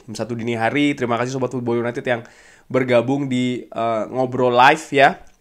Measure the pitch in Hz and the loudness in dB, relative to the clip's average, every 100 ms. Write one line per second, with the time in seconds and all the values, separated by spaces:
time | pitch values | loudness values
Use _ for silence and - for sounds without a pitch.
0 | - 107 110 117 117 117 113 135 147 139 | -12 -10 -8 -6 -4 -2 0 2 0 0
1 | 120 117 123 135 123 131 120 117 117 120 | -2 -2 -2 -4 -4 -4 -4 -2 -2 -4
2 | 131 120 110 _ _ _ - 127 127 120 | -4 -4 -6 _ _ _ -4 -2 2 2
3 | 117 139 143 127 127 123 - - 117 113 | 2 -2 -2 -2 -2 -4 -8 -6 -2 -2
4 | 101 127 131 123 127 120 131 156 - 139 | -4 -4 -4 0 2 6 6 4 0 4
5 | 139 - - _ | 4 2 -10 _